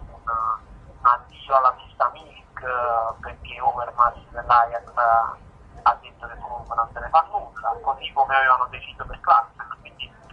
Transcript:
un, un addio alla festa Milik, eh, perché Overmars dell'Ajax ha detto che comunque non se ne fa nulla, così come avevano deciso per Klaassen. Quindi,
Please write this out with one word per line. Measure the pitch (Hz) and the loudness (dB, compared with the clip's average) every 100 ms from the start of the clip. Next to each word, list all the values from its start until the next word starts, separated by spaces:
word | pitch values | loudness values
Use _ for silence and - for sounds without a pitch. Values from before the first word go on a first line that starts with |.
| - | -20
un, | - | -14
un | - 113 113 110 - - - - 123 | -8 -4 -4 -4 -8 -20 -20 -2 2
addio | 123 - - - 135 | 2 -2 -20 0 4
alla | 131 - | 4 0
festa | - - 123 | -12 -4 -4
Milik, | - - - - - | -4 -20 -20 -20 -12
eh, | 127 123 120 117 113 117 | -6 -2 0 0 -2 -6
perché | - 117 - 120 | -12 -14 -16 -4
Overmars | 127 123 120 - 120 - - | -4 -2 -8 2 2 2 -14
dell'Ajax | 120 117 120 117 120 - - 120 117 117 - - - - - | -12 4 4 4 0 -8 0 4 4 2 -6 -18 -20 -20 0
ha | - 143 | 0 0
detto | - - 117 | -6 -20 -18
che | 117 | -16
comunque | - 120 - 113 | -12 -12 -8 -4
non | 117 | -4
se | 120 | -6
ne | 120 | 0
fa | 160 - | 0 0
nulla, | 208 - - - 117 | -6 -8 -8 -6 -4
così | - 135 - | -4 -6 -6
come | - 135 135 | -2 0 2
avevano | 135 127 123 | 4 2 0
deciso | 127 - - 131 | -6 -16 -14 -14
per | - | -10
Klaassen. | - 165 - _ - - | 2 2 2 _ -16 -16
Quindi, | - - - - - | -18 -18 -18 -18 -20